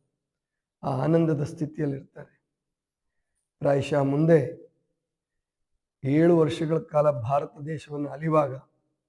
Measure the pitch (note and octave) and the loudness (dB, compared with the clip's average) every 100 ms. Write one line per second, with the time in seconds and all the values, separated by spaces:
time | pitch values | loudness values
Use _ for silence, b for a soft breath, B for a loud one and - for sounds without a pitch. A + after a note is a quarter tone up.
0 | _ _ _ _ _ _ _ _ C#3 C3 | _ _ _ _ _ _ _ _ -6 -2
1 | D3 E3 D#3+ D3 C#3 - D3 - D3 C3+ | 2 2 2 0 -4 -6 -8 -6 -6 -6
2 | - D#3 - _ _ _ _ _ _ _ | -12 -20 -20 _ _ _ _ _ _ _
3 | _ _ _ _ _ - D3 C#3 - D3 | _ _ _ _ _ -6 -2 0 0 0
4 | C#3 C#3+ D#3+ E3 B2+ - - _ _ _ | 0 2 4 4 2 -8 -20 _ _ _
5 | _ _ _ _ _ _ _ _ _ _ | _ _ _ _ _ _ _ _ _ _
6 | C3 D3 E3+ E3+ D3+ - D#3 D#3+ - D3+ | -2 4 4 4 2 0 -2 -4 -2 0
7 | D3 C3 A2 C#3+ D3+ - D3 D#3 - D3 | 0 0 -2 -4 -4 -10 -12 -12 -10 -8
8 | C#3+ C3+ D#3+ D#3 C#3 C3 - _ _ _ | -8 -6 0 2 2 -4 -16 _ _ _